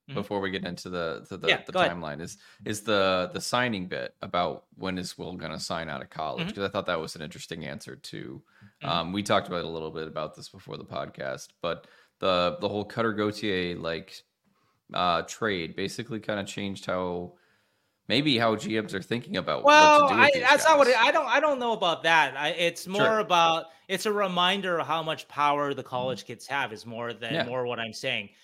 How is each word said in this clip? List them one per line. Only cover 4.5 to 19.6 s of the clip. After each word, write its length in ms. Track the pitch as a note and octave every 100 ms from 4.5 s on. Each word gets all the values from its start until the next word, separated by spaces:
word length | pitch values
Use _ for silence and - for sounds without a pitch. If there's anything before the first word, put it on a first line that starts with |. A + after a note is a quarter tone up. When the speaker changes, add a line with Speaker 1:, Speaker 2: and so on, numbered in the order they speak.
| C2 -
Speaker 2:
when 240 | - F#2+ F2+
is 180 | F2 -
Will 200 | E2+ F2+
gonna 240 | E2 D#2
sign 280 | - F2 D#2+
out 140 | C2+
of 80 | -
college, 380 | - D2+ A2+ E3+
Speaker 1:
Mm-hmm. 60 | G#2
Speaker 2:
'cause 80 |
I 40 | G2
thought 180 | G2+ F#2
that 120 | E2+
was 160 | D#2+
an 80 | F2
interesting 420 | D2+ - - E2
answer 300 | D2 C2+ -
too. 480 | C2 - G1+ A#1+ C2+ - _ G2+ _
Speaker 1:
Mm-hmm. 60 | -
Speaker 2:
Um, 240 | E2+ E2+
we 100 | G2
talked 240 | G2+ G#2 F#2+
about 180 | F2+
a 40 | E2
little 240 | E2 D#2+
bit 160 | D#2+ D#2+
about 260 | D#2 D2+
this 140 | - -
before 280 | F#2+ - D2+
the 80 |
podcast, 640 | D2+ F2 D2+ - C2+ C2 - _
but 240 | - E2 - - _ _
the, 380 | G2 F2+ F2 F2
the 80 | G2+
whole 160 | G2+
Cutter 280 | G2+ - A2+
Gauthier, 640 | G#2 G#2 G#2 G#2+ F#2 F2 F2
like, 440 | E2+ E2 - - - _ _ _ _ _ _
uh, 280 | F#2+ F2+ E2
trade 540 | E2 - A2+ F#2+ D#2+ -
basically 420 | G2 - A2+ A2+
kinda 240 | - G#2
changed 440 | G2+ - G2+ F#2+ -
how, 480 | F#2 F2+ F2 F2 - _ _ _ _ _ _ -
maybe 280 | A2+ D3+ A#2
how 200 | A2+ G#2+
G 240 | G#2 A2
Ms 120 | G#2 G2
are 60 |
thinking 340 | - A#2 C#3 F#3+
about 260 | D3+ D2